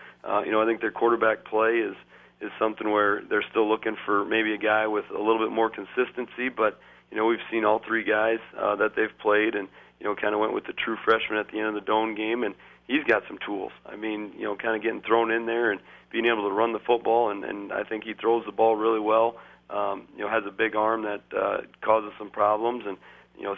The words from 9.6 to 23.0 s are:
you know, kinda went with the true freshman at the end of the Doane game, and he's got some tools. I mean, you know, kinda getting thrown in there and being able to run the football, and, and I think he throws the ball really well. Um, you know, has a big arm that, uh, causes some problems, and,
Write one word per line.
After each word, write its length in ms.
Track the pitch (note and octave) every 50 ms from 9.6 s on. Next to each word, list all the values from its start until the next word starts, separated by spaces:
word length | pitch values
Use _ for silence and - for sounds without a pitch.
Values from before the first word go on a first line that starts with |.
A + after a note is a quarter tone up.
| G2 F#2+ - - - - _ _
you 40 | G#2+
know, 100 | G#2+ G#2
kinda 200 | - - G#2 G#2+
went 160 | G#2 G#2+ A2 G#2
with 120 | G#2+ -
the 80 | - -
true 240 | - - A2+ A2+ G#2+ -
freshman 340 | - A2+ A2 - - G#2+ G#2+
at 100 | G#2 -
the 100 | - G#2+
end 80 | G#2+ A2
of 60 | G#2+
the 60 | G#2
Doane 360 | G2 A2+ A2 A2 A2 A2 A2
game, 260 | G#2 G#2+ A2 A#2 B2 A#2+
and 120 | G2+ F#2 - - - - - _ -
he's 160 | B2+ D3+ C#3+
got 180 | - A2+ G#2 - -
some 100 | - - -
tools. 240 | - G#2 G2 F#2+ - - - _
I 80 | - G#2
mean, 380 | G#2 G#2+ A2 G#2+ G#2 G#2+ G2+ -
you 60 | - G#2+
know, 140 | G#2+ G#2
kinda 240 | G2+ - A#2 A2+ G#2+
getting 220 | A2 A2+ G#2+ G#2 -
thrown 280 | - A2+ A#2 A2+ A2+
in 160 | A2 A#2 A#2
there 240 | A2+ A#2 A#2 A#2+ A2+
and 100 | G2+ F#2+ - - - - - _
being 160 | - A2+ A2+
able 220 | A#2+ A#2 A2 G2+ G2+
to 60 | G2
run 180 | G2+ A#2 A#2 A2+
the 80 | G#2+
football, 500 | - - B2 A#2 A#2 A2 A2+ A#2 A#2+ G#2+
and, 140 | G2+ G2+ F#2+
and 280 | - G2 G#2 G2+ F#2+ F#2+
I 120 | G2+ G#2
think 180 | - A2 G#2+ A2+
he 80 | A2+ G#2
throws 300 | - - A2 A#2 A#2 A2
the 80 | G#2+ G2
ball 240 | - A2+ A2+ A2+
really 240 | G#2+ G#2+ A2+ A2+ A2
well. 360 | G#2+ G#2+ A2 A2+ A2+ A#2 A#2 - - - - - _ -
Um, 380 | - G#2 G2+ G2+ G2 F#2+ - - -
you 60 | G#2+ G#2
know, 60 | G2+
has 160 | A2 A2+ G2+
a 60 | G2+
big 240 | G2 G2+ A2+ A2+ G#2+
arm 280 | G#2+ G#2+ A2 A2+ A2+ G#2+
that, 200 | G#2 G#2 - - _ -
uh, 280 | - G2+ G2+ G2+ - - - - _
causes 320 | - - A2 A2+ G#2+ G#2 G2 -
some 100 | G#2+ G2+
problems, 560 | - A2 G#2 G#2 G#2+ G#2+ A2+ A#2+ B2 B2 G#2+
and, 120 | G2+ F#2+ F#2